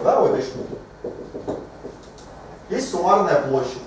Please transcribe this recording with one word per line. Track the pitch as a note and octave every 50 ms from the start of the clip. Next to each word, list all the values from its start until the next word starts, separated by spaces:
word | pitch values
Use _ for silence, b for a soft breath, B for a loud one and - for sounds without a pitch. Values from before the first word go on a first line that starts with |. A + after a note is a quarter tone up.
| -
да, | - - -
у | -
этой | - - -
штуки. | - - - - - - - - - - - - - - - - - - - - - - - - - - - - - - - - - - - - - - - - - - - - - -
Есть | G3 B3+ - -
суммарная | - - - - G3 G#3 F#3+ F3 - - C3+
площадь. | C3+ C3+ C3 B2 - - - -